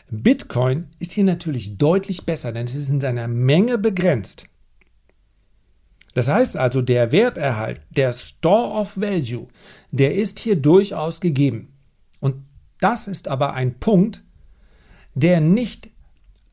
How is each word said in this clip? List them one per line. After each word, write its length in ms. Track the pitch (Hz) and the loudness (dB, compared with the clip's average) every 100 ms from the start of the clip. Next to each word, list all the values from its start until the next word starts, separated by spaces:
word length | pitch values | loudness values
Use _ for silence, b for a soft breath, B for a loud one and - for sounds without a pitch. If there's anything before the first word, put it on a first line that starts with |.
| B | B
Bitcoin 800 | 107 117 - - 123 127 143 - - | 0 2 2 0 -2 0 -2 -6 -10
ist 140 | 175 | -6
hier 100 | 208 | 0
natürlich 540 | 190 175 165 127 101 98 | 0 0 -4 -6 -6 0
deutlich 480 | 147 190 190 180 - | 2 2 0 -8 -4
besser, 260 | 160 123 | -2 -2
denn 140 | 117 120 | -4 -4
es 100 | 139 | -4
ist 140 | 139 | -2
in 120 | 139 | -2
seiner 260 | 135 120 117 | -2 -4 -4
Menge 500 | 120 127 165 240 233 | 0 4 4 4 2
begrenzt. 720 | 214 180 180 120 - - - _ _ _ _ _ _ _ _ _ _ _ _ _ _ _ _ | 0 0 0 0 -4 -10 -16 _ _ _ _ _ _ _ _ _ _ _ _ _ _ _ _
Das 140 | 131 127 | -4 0
heißt 300 | 190 262 - | 2 0 0
also, 240 | 127 131 | 0 0
der 300 | 123 123 113 | 2 2 2
Werterhalt, 720 | 160 247 185 139 107 113 - - | 2 2 0 -4 -2 -6 -8 -6
der 220 | 143 131 | -2 0
Store 600 | 120 - - 160 214 233 | 0 -4 -2 2 2 0
of 240 | 214 202 190 | -4 -6 -4
Value, 500 | 208 190 117 120 - B B B B | -4 -2 -2 -6 -10 B B B B
der 240 | 127 135 190 | 0 2 2
ist 240 | 220 - | -2 -2
hier 160 | 226 180 | 0 2
durchaus 680 | 143 185 202 160 156 - | 6 6 4 -4 -4 -2
gegeben. 520 | 180 135 143 110 - _ _ _ _ - | 0 0 0 -2 -10 _ _ _ _ -6
Und 160 | 139 131 - - _ - | -6 -6 -12 -20 _ -2
das 280 | 185 233 202 | 0 0 -2
ist 200 | 185 - | -4 -4
aber 260 | 135 143 | -2 -2
ein 260 | 131 127 - | -2 -4 -2
Punkt, 440 | 220 185 220 - _ _ b b b b b b b | 2 4 4 -2 _ _ b b b b b b b
der 280 | 127 165 170 | 0 2 4
nicht 480 | 156 226 233 - - - - _ _ _ _ | 4 2 0 -8 -20 -20 -20 _ _ _ _